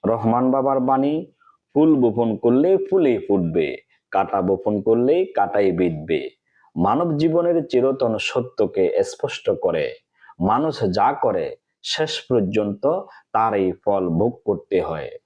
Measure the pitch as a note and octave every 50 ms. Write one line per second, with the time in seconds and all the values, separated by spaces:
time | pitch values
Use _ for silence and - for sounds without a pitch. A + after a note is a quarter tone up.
0 | - G#2+ A2+ A2+ G#2+ A2+ A2+ A#2+ B2+ B2+ C3 C#3 C3 C#3 C3+ C3+ B2+ B2+ C3+ C3
1 | C#3 C#3+ D3+ D#3+ - - _ _ _ _ _ _ _ _ _ C#3 D#3 D#3+ D#3 C#3
2 | B2 A#2 A2 A#2 A#2 A2+ A2 F#2+ - A#2 A#2+ C3 D3 F3+ F#3+ F#3+ G3 - F#3+ F#3+
3 | E3+ C#3 A#2+ G2+ F#2+ - G2+ F#2+ F2 E2 D#2 E2+ D#2 C#2+ B1+ - _ _ _ _
4 | _ _ - G2 G2 F#2 - G2 F#2 F#2 G2 F#2 G2 G#2+ G#2+ G2+ G2 A2 A2+ A#2
5 | B2 C3 D#3 F3 F#3+ - - - G2+ G2+ G2 G#2 G2+ F#2+ F2+ E2+ F#2 F2 D#2+ D2+
6 | D#2 E2+ E2 D2 C2+ C2 _ _ _ _ _ _ _ _ _ D#2+ F2 G2 A2+ C#3+
7 | F3 E3+ D#3 C#3+ D#3 E3 D#3 E3+ E3+ F3 F3 E3+ D3 - - B2+ B2 C3+ C3+ C3
8 | B2+ A#2 A2 G#2 - - - B2+ A#2+ B2 _ - A2 G#2+ - G2+ F#2 F2 - -
9 | G2 - - - - - - - - - G2 - - F2+ E2+ D#2+ D2 B1+ - -
10 | _ _ _ _ _ - - _ F2 F#2+ G#2+ B2 D3+ D#3+ C#3+ - A2+ G2 F2+ G2+
11 | G2+ B2+ C#3+ - - A#2+ G2+ F2+ D#2 C2 - _ _ _ _ _ _ - - -
12 | D#3 D#3 - - - _ C3 A#2 G2+ F2+ G#2 A2 G#2 G2+ G2 - - C#3 E3 F#3+
13 | G3 - - - _ _ _ A2+ A2 A2+ G#2+ G2+ F#2+ F#2 E2+ - _ G#2+ G2+ G2
14 | F#2+ F2+ E2 D#2+ G#2 A#2+ B2 - _ - G2+ E2+ - _ - F2+ E2 - D#2+ D#2
15 | C#2 - - - _